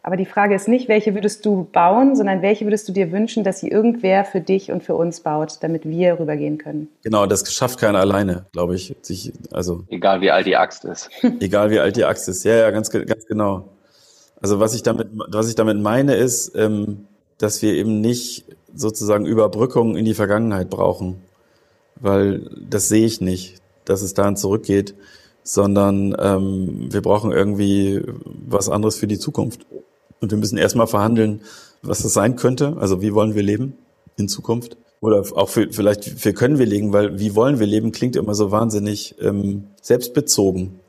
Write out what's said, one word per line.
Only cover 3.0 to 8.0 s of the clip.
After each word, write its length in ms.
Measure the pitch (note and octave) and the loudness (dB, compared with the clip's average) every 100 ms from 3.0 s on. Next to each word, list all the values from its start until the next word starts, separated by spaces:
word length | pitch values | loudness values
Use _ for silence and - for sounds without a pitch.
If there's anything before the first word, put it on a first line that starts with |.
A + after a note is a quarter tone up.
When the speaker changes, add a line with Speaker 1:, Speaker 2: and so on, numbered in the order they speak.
| F3 | 0
Speaker 1:
wünschen, 320 | F#3+ A3+ - | 0 -2 0
dass 160 | G3 F#3 | -2 -4
sie 80 | - | -2
irgendwer 580 | G#3 A#3 A#3 F#3+ F#3+ | 2 2 2 2 2
für 160 | G3 F#3 | 2 -4
dich 300 | D#3+ F#3+ - | 0 -2 0
und 140 | F3+ | -8
für 100 | - | -2
uns 240 | D#3+ E3+ E3 | -2 -2 -2
baut, 400 | D#3+ D3+ D#3 - | -4 -2 -4 -6
damit 220 | D#3+ D#3+ | -6 -4
wir 360 | D#3 E3 F3+ E3+ | -4 0 2 2
rübergehen 380 | D3+ D3+ D3 D3+ | -2 -2 -4 -6
können? 280 | D3+ D3+ D3+ _ | -6 -10 -10 _
Speaker 2:
Genau, 240 | A2 G#2+ G2+ | 0 2 4
das 260 | G2 - | 2 -2
schafft 280 | - B2 - | -2 -2 0
keiner 180 | A2 | 2
alleine, 480 | G2+ | 4